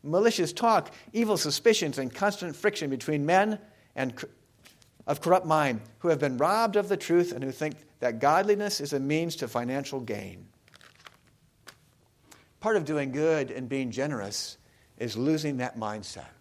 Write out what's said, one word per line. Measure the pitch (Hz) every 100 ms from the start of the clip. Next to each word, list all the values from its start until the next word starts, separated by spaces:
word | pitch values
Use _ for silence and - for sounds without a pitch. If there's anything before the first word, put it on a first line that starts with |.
malicious | 143 170 226 220 170
talk, | - 233 208 - - -
evil | 220 220 190
suspicions, | 151 139 233 - 160 139
and | 127
constant | - 202 196 180 151
friction | - 208 147
between | 131 139 151 143
men | 185 208 214 - _ _ -
and | 131 117
cor-, | - _ _ _ - _ _ _ -
of | 143
corrupt | 170 180 160
mind, | 156 143 113 - -
who | 175
have | 151
been | 143 123
robbed | 151 214 226 202
of | 185
the | 196
truth | - 170 175
and | 123 135
who |
think | 127 156 147 - _
that | 123 113
godliness | 139 165 202 208 208 196
is | 143
a | 139
means | 135 151 165 -
to | 120
financial | 120 120 135 135 139
gain." | 117 104 98 90 98 _ _ - - _ - _ _ _ _ _ - - _ _ _ _ _ - _ _
Part | 214 214
of | 151
doing | 151 135
good | 131 156 156 135
and | - 127
being | 135 127
generous | 113 143 131 98 101 - - _ _ _ _
is | 120 107
losing | 135 160 151 135
that | 123 117
mindset. | 110 107 104 104 65 _